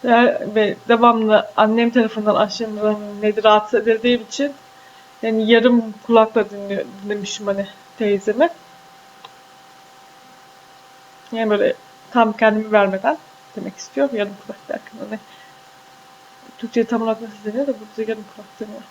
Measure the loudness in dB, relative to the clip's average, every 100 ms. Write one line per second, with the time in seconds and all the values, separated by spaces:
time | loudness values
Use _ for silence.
0 | 4 4 4 0 -4 -2 -2 -4 0 4
1 | 4 4 4 2 2 0 2 2 2 2
2 | 0 -2 0 0 0 -4 -10 -2 -2 -2
3 | -6 -4 -2 2 6 4 4 -2 0 0
4 | 2 0 -2 -6 -6 -6 -20 -20 -20 -20
5 | -20 -8 -4 -2 4 4 6 2 0 -10
6 | 2 4 4 0 -4 -8 -8 -8 -8 -12
7 | -8 -8 -8 -8 -6 -4 -6 -12 -20 -6
8 | -2 -2 -2 0 0 0 -20 -20 -20 -20
9 | -20 -20 -20 -20 -20 -20 -20 -20 -20 -20
10 | -20 -20 -20 -20 -20 -20 -20 -20 -20 -20
11 | -20 -20 -12 -4 0 2 0 -2 -12 -20
12 | -4 2 2 2 2 2 2 2 2 0
13 | -2 -4 -8 -20 -18 -14 -14 -14 -12 -4
14 | -2 -2 -6 -8 -16 -18 -10 -12 -12 -18
15 | -14 -14 -16 -20 -20 -20 -20 -20 -20 -20
16 | -20 -20 -20 -20 -20 -14 -4 -2 -2 -2
17 | -2 -4 -8 -12 -8 -4 -4 -6 -10 -10
18 | -8 -8 -12 -20 -20 -16 -16 -16 -20